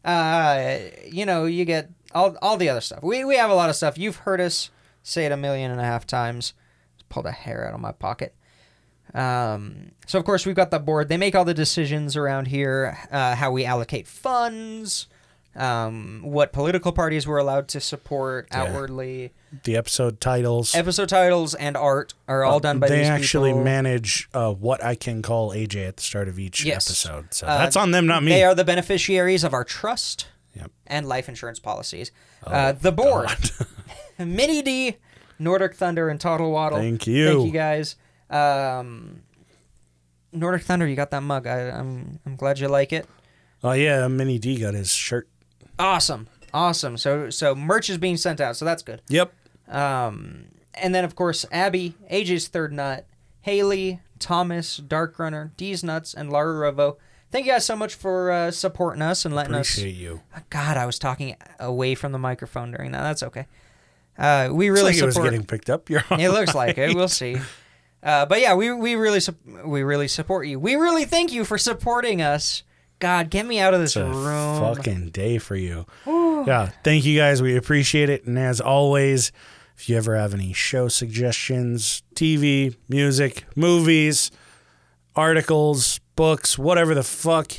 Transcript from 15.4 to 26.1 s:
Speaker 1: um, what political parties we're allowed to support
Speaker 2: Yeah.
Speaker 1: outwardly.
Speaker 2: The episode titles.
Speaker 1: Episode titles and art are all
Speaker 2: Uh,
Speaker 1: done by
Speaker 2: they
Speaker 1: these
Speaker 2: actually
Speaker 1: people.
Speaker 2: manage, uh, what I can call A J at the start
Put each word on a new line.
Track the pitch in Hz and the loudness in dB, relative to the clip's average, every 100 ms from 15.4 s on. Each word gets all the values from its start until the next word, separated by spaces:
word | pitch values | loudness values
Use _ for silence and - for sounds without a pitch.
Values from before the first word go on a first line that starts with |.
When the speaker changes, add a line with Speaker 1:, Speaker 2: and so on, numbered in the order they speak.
| _ 113 | _ -6
Speaker 1:
um, | 131 117 113 113 104 110 | -4 -2 -4 -8 -12 -12
what | - 143 147 | -4 2 2
political | 139 151 180 175 | 2 0 0 0
parties | 165 160 156 139 | 0 0 -2 0
we're | 147 | 0
allowed | 139 139 139 | 2 0 -2
to | 143 | -8
support | - 139 - 143 131 127 - | -8 -10 -8 -6 -4 -6 -6
Speaker 2:
Yeah. | 131 | -6
Speaker 1:
outwardly. | 135 139 135 131 131 131 123 _ _ 139 | -4 -6 -8 -8 -10 -10 -12 _ _ -8
Speaker 2:
The | - 113 | -2 -2
episode | 117 - 123 107 | 0 0 0 0
titles. | 127 123 120 120 113 170 | 0 2 2 0 2 0
Speaker 1:
Episode | 170 185 190 | 0 0 2
titles | 190 180 175 160 147 | 4 6 4 0 -4
and | 143 139 | -4 0
art | 143 139 - - - | 2 2 -2 -14 -4
are | 135 | 2
all | 135 147 | 4 4
Speaker 2:
Uh, | |
Speaker 1:
done | 147 131 | 2 2
by | 139 | 4
Speaker 2:
they | 147 | 4
Speaker 1:
these | 147 | 4
Speaker 2:
actually | 147 139 151 135 | 2 2 2 4
Speaker 1:
people. | 123 | 4
Speaker 2:
manage, | 131 135 131 123 110 - - | 2 2 0 -2 -2 -4 -4
uh, | 127 113 | -2 -2
what | 98 110 131 | -2 -2 -2
I | 117 | -2
can | 120 - 113 | -4 -6 -6
call | 110 117 110 | -2 0 0
A | 104 107 | -4 -4
J | 101 95 | -4 -8
at | - | -6
the | |
start | - | -6